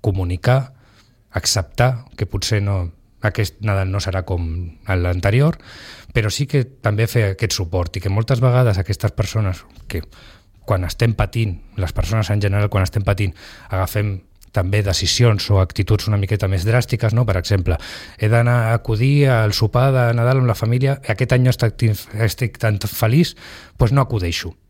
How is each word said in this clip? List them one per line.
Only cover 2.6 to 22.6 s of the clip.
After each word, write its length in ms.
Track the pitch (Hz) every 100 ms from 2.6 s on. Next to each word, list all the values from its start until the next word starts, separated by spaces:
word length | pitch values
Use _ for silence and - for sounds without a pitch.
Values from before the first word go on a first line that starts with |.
no, 280 | 101 98 85 - _ _
aquest 380 | 107 - 101 -
Nadal 300 | 107 98 92
no 80 | 101
serà 220 | - 92 87
com 200 | 90 82 85 85 - -
l'anterior, 680 | 92 87 90 98 117 147 - - - - - -
però 180 | 120 104
sí 140 | - 143
que 160 | 143 120
també 420 | - 110 104 113
fer 240 | 120 104
aquest 200 | 92 110 -
suport 400 | 87 90 85 95
i 40 |
que 80 | 98
moltes 320 | 98 113 113
vegades 360 | 127 123 123 95
aquestes 340 | 98 98 104
persones 520 | - - 110 101 87 - - -
que 140 | - - - - - _ _ -
quan 160 | 98
estem 300 | 90 - 117 104
patint, 440 | 107 113 110 87 - -
les 160 | 87
persones 360 | - - 110 107
en 120 | 104
general 280 | 101 98 104
quan 140 | 98
estem 220 | 92 - 98
patint, 300 | 104 98 - - - -
agafem 480 | 95 92 107 104 98 _ _ -
també 280 | - 90 107
decisions 600 | 98 90 90 - 120 104 -
o 80 | 101
actituds 460 | 92 - 95 104 -
una 80 | 101
miqueta 300 | 98 104 95
més 140 | 95 101
dràstiques, 480 | 120 - 113 113
no? 120 | 113 117
Per 80 | 92
exemple, 380 | - 98 90 85 - - - -
he 120 | 107
d'anar 240 | 117 120 123 110
a 20 |
acudir 540 | 113 - 107 131 143 139
al 240 | 117 107
sopar 380 | - 110 120 135
de 120 | 131 120 117
Nadal 220 | 120 131
amb 80 | 127
la 60 | 117
família, 380 | 113 123 135 139 -
aquest 280 | 107 123 123
any 80 | 127
no 60 |
estic, 300 | - 113 - 110 104 - 107 113
estic 320 | - 117
tan 220 | -